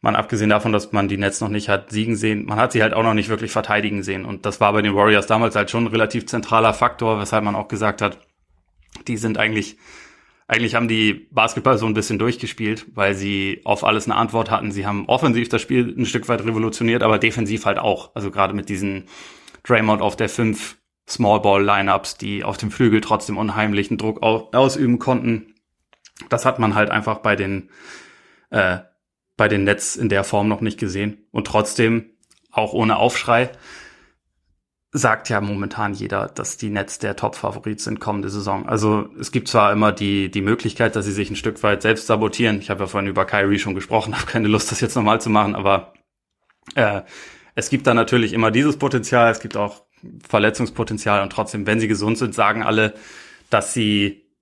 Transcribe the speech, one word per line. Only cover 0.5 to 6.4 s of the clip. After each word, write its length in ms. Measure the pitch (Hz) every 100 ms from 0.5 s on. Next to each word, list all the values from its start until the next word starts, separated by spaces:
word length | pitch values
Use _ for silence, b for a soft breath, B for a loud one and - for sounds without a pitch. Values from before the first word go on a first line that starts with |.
davon, 200 | 104 110
dass 200 | 107 -
man 160 | 107 101
die 100 | 101
Nets 240 | 101 -
noch 80 | 107
nicht 200 | 104 101
hat 200 | 98 -
siegen 260 | 107 110 107
sehen, 300 | 110 107 107
man 140 | 107
hat 120 | 120
sie 120 | 123
halt 100 | 110
auch 100 | 113
noch 120 | 113 107
nicht 140 | 104
wirklich 220 | 107 110
verteidigen 520 | - 107 104 104 101
sehen. 220 | 98 95 95
Und 200 | 98 107
das 160 | -
war 100 | 104
bei 120 | 104
den 120 | 104 98
Warriors 300 | 104 104 95
damals 300 | 110 113 104
halt 160 | 101
schon 140 | 117 117
ein 60 |
relativ 360 | 113 110 120 -
zentraler 460 | -